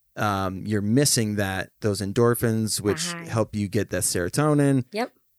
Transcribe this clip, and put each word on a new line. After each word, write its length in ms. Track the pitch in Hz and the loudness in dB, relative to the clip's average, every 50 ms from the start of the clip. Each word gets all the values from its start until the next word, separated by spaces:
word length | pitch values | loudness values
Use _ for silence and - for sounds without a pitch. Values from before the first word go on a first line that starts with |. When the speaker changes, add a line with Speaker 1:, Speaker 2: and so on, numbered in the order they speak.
| _ _ - | _ _ -8
Speaker 1:
Um, 500 | - - 104 101 98 95 92 95 95 104 | -4 -2 -2 0 0 -2 -4 -4 -6 -4
you're 160 | 104 107 104 | -2 -2 0
missing 540 | 101 104 113 135 147 135 - 127 113 107 104 | 2 2 4 4 4 4 2 0 0 0 0
that, 360 | 101 101 95 95 95 - - _ _ | -2 -2 -2 -2 -4 -6 -8 _ _
those 200 | - 107 101 92 | -2 -2 -2 -2
endorphins, 800 | 104 95 95 120 117 117 120 - - 117 113 110 110 104 - - | -4 -2 0 2 4 4 2 2 0 0 0 0 0 -2 -2 -2
which 240 | 95 104 95 156 170 175 | 0 0 0 0 -2 -6
Speaker 2:
High. 140 | 170 170 165 | -6 -8 -8
Speaker 1:
help 300 | - - 113 107 - - | -4 -2 -2 -2 -2 -2
you 120 | 107 104 92 | -4 -4 -2
get 220 | 92 107 98 - | 0 -2 -2 -2
that 140 | - 90 87 | -2 -2 -2
serotonin. 840 | - - 92 87 - - - 147 151 147 147 143 139 139 131 120 - | -2 0 -2 -2 -2 0 2 2 4 4 4 4 4 2 2 0 -4
Speaker 2:
Yep. 200 | - 208 247 - _ _ _ _ _ | -6 -6 -6 -8 _ _ _ _ _